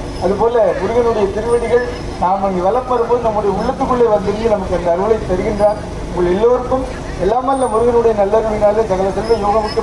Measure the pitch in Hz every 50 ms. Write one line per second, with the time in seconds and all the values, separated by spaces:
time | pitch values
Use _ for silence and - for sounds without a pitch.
0 | - 135 - - 185 185 202 196 214 233 240 240 214 180 160 - 175 202 226 247
1 | 240 233 220 214 202 190 - 208 214 233 240 240 233 220 240 247 247 247 - -
2 | - - - - 180 175 190 202 202 196 190 180 175 190 214 254 254 - 247 240
3 | 226 226 247 240 233 226 214 208 208 202 190 196 220 240 247 - 269 233 247 247
4 | 240 226 208 202 190 202 202 214 226 226 208 196 190 185 185 170 175 175 165 175
5 | 196 220 226 220 - - 185 185 196 214 214 202 208 208 214 208 - - - -
6 | - - - 175 180 175 180 196 220 240 247 254 254 - 262 262 262 254 - -
7 | - - - - 180 190 220 247 254 262 269 262 262 240 208 220 233 240 240 233
8 | 226 226 220 208 202 196 208 220 226 220 214 208 202 208 208 220 226 - 185 185
9 | 190 196 185 196 214 220 233 220 202 208 202 220 220 214 - 226